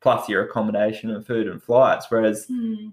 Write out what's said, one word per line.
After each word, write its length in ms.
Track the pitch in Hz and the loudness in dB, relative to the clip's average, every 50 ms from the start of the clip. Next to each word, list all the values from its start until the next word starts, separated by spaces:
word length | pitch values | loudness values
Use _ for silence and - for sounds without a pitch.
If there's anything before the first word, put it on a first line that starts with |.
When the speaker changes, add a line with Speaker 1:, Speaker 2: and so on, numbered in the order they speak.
Speaker 1:
plus 280 | - 131 117 - - - | 2 2 2 2 0 -2
your 160 | 101 95 107 | 0 0 -2
accommodation 680 | - - 113 107 107 104 104 107 107 107 - - 113 | -2 -2 -2 -2 0 0 0 0 0 -2 -4 -8 -8
and 160 | 110 110 - | -8 -8 -6
food 220 | - 117 113 101 92 | -4 -4 -2 -2 -4
and 140 | 87 - | -6 -8
flights. 440 | - - 117 127 131 101 - - - - | -2 2 6 6 6 6 4 0 -2 -2
Whereas 360 | 117 113 110 110 104 - - | 0 2 2 2 0 -2 -6
Speaker 2:
Hmm. 420 | - 254 240 226 220 - - - - | -8 -6 -6 -4 -4 -6 -8 -10 -14